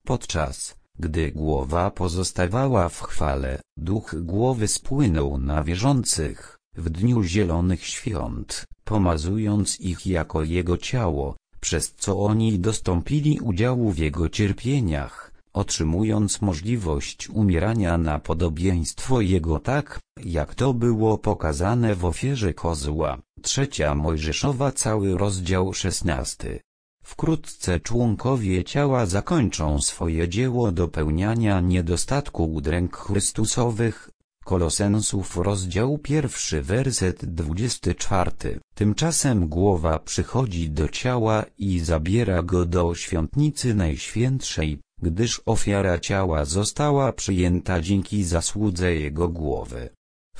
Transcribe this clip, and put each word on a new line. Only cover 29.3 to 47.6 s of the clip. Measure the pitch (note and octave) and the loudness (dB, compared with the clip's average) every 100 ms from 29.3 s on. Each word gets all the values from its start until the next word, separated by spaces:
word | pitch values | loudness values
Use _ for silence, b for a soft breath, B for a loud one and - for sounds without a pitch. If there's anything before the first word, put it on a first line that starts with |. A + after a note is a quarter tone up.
| E3+ G2 - D#2 C#2+ | 2 2 0 0 0
swoje | - - E2+ D#2+ F2 | 0 -2 -2 0 0
dzieło | F#2+ B2+ B2 A#2 | 0 0 2 0
dopełniania | F2 E2+ D#2+ D2+ D#2 G2+ A#2 G#2+ G2 | 2 0 0 0 2 0 2 2 4
niedostatku | F2+ F2+ E2 E2+ - C3+ - - D#2+ | 4 2 2 0 0 -2 -2 -2 0
udręk | D#2 D2+ E2+ F2+ - | 0 0 0 0 -4
Chrystusowych. | - G2 - - A2 - A#2+ G#2+ A#2 - - - _ _ - | -2 0 0 0 0 2 0 2 0 -2 -10 -20 _ _ -2
Kolosensów | F#2 E2 - G2+ G#2 G#2 G#2 F2+ F2+ | 0 2 2 2 2 0 -2 -4 -2
rozdział | F#2 G2+ F#2 F2 B2+ C#3+ | -2 -2 -2 0 0 0
pierwszy, | - D3+ C#3 - - D#2 | 0 0 0 -4 -4 -4
werset | C2+ A2 C3+ A#2 F#2 - F#2 | 0 0 0 0 0 -2 -4
dwudziesty | E2 D#2 E2+ A#2+ - - - | -4 -2 -2 -2 -2 -2 0
czwarty. | - G2 F2 - - - - - | 2 2 2 0 -4 -8 -8 0
Tymczasem | G#2 G#2 E3 D#3 C#3+ G#2+ E2+ | 0 2 2 2 2 2 2
głowa | D#2+ G2+ F2+ E2 D#2 | 2 4 4 2 0
przychodzi | - - F2 A#2+ B2+ F2 D#2+ | -2 -4 -2 0 0 -2 -2
do | D2+ D2+ | -2 -2
ciała | - B2+ B2 A2 G#2+ - - | -2 -2 0 2 2 -2 -4
i | G2 F2+ | 0 0
zabiera | D#2+ D#2+ D#2 A2 G#2+ F2+ | 2 0 2 2 2 0
go | E2+ F2+ E2+ | 2 2 2
do | F2+ E2+ E2+ | 2 2 0
świątnicy | - F2 D#2+ C#3 D3+ C#3+ B2 | -4 -2 0 2 0 0 0
najświętszej, | G#2+ E2 C#2 - G#2+ B2 C2+ - - D#2 D2 - - | 2 2 0 -4 0 0 0 -2 -2 -2 -4 -10 -4
gdyż | E2+ E2+ A#2 - - | -2 0 0 0 0
ofiara | A2 - G2+ G2 E2+ | 2 4 4 2 0
ciała | - G2+ F#2+ D#2 C#2+ | 0 0 2 0 0
została | F2+ G#2 - D3 C#3 C3+ | 0 0 0 2 4 2
przyjęta | - - F#2+ F2+ F2+ | 0 0 2 4 2